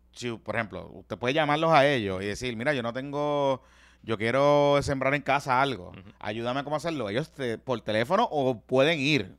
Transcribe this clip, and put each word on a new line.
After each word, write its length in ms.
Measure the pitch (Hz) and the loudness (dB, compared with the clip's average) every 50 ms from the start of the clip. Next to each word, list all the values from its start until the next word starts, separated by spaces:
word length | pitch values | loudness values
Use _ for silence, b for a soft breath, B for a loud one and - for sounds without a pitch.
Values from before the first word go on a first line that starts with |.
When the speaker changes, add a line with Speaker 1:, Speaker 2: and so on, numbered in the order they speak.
| _ _ | _ _
Speaker 1:
si, 180 | - - 120 120 113 | -16 -10 -8 -8 -8
por 180 | 104 - 107 104 | -8 -8 -6 -4
ejemplo, 340 | 117 113 90 90 87 85 85 | -4 -4 -6 -8 -14 -14 -14
usted 280 | - 95 - - 110 92 | -18 -16 -12 -12 -8 -4
puede 160 | 117 123 139 | -2 -2 0
llamarlos 380 | 160 151 143 147 151 165 165 | 0 2 2 2 2 4 4
a 120 | 160 143 135 | 6 6 6
ellos 380 | 147 143 123 104 98 92 92 | 6 4 2 0 -2 -2 -2
y 40 | 98 | -4
decir, 280 | 104 101 92 123 127 117 | -6 -6 -6 -6 -8 -6
"Mira, 200 | 110 120 151 147 | -4 -2 -2 -2
yo 80 | 127 113 | -2 -2
no 80 | 117 | -4
tengo, 720 | 113 131 135 143 139 147 147 147 147 143 139 139 131 123 b b b b b b b b - | -6 -8 -8 -8 -6 -4 -2 -2 -2 0 0 0 0 -2 b b b b b b b b -6
yo 120 | 110 113 | -6 -4
quiero 640 | 95 110 117 120 135 143 143 147 147 143 143 143 143 | -2 0 0 2 4 4 6 6 6 6 6 4 4
sembrar 320 | 139 147 139 135 131 135 143 | 2 0 -2 -2 0 0 0
en 80 | 147 | 0
casa 380 | 135 - 135 143 139 143 123 127 | 0 0 0 0 2 2 2 2
algo, 280 | 139 139 120 90 87 87 | 2 2 0 -6 -10 -14
Speaker 2:
Ujú. 240 | 90 95 87 - - - | -16 -18 -20 -20 -18 -12
Speaker 1:
ayúdame 400 | - 104 107 113 117 120 127 143 | -8 -8 -6 -4 -4 -4 -4 -4
a 20 | |
cómo 140 | 139 143 151 | -4 -4 -4
hacerlo". 340 | 147 151 170 160 139 113 98 | -4 -4 -4 -4 -4 -4 -2
Ellos 220 | 101 127 156 - | -2 -4 -4 -6
te, 260 | - - 131 117 110 110 | -8 -6 -4 -4 -4 -4
por 220 | - 131 123 110 | -4 -6 -6 -4
teléfono 420 | - 110 107 110 120 127 185 214 240 - | -4 -2 0 0 0 2 2 0 0 0
o 300 | 156 147 135 127 127 104 | 0 0 0 0 0 -2
pueden 400 | - - 131 131 135 156 170 147 | -4 0 2 4 4 4 2 0
ir 340 | 131 151 151 123 92 90 - | 2 2 2 2 0 -2 -10